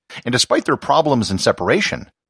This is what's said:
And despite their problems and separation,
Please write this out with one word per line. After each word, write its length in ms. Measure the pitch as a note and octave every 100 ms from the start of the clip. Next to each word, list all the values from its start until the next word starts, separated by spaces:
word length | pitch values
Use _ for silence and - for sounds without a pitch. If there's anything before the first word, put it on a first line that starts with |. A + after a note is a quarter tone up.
| _ -
And 80 | -
despite 320 | B2 - -
their 120 | - C#3
problems 540 | - D3 D#3 B2+ G2
and 100 | F#2+
separation, 680 | - - F2+ E3+ G3+ - - _ _